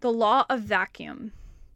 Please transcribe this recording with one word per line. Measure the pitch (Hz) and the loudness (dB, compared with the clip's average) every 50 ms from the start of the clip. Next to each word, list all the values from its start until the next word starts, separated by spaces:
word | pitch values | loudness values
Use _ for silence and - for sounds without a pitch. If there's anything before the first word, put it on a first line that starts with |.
the | 254 240 | -2 0
law | 233 226 220 208 240 269 - - | 0 2 4 4 4 4 4 2
of | 269 233 | 0 -2
vacuum | 208 208 208 185 190 - - - - - - - - 214 - - - - - - - - - | -2 0 0 0 0 -2 -6 -12 -14 -14 -12 -12 -14 -14 -14 -16 -18 -20 -20 -20 -20 -20 -20